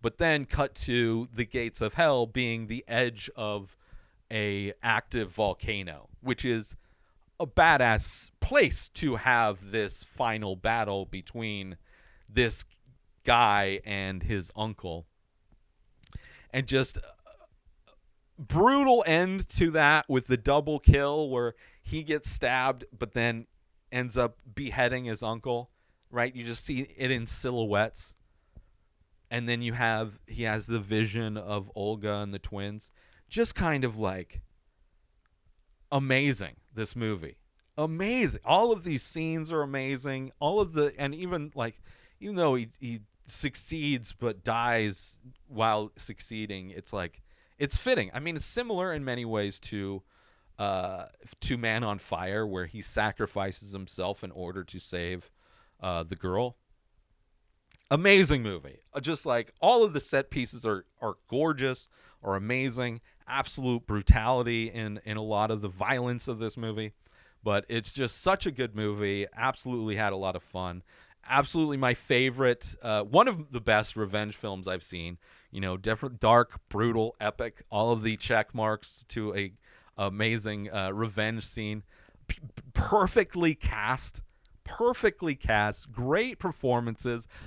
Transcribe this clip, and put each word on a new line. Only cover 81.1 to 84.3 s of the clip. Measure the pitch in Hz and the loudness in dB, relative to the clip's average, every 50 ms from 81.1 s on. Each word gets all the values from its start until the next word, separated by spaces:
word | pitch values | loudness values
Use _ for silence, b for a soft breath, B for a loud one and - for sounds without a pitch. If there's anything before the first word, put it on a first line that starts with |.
| 98 110 107 110 113 113 - | -2 -2 -2 -2 -2 -4 -8
scene. | - - 117 107 104 107 107 104 b b b b b b b - | -10 -8 -8 -6 -6 -6 -8 -10 b b b b b b b -10
P-, | - - - - - - - - - - | -8 -8 -8 -10 -14 -16 -18 -18 -4 -2
perfectly | - - - 196 208 185 185 - 226 185 - - 175 170 160 151 | -2 0 2 2 2 2 4 2 2 2 2 0 0 2 2 0
cast. | - - - 110 110 104 113 127 131 - - - - - - | 0 -2 -2 -2 0 0 -2 -2 -2 -4 -8 -14 -14 -16 -16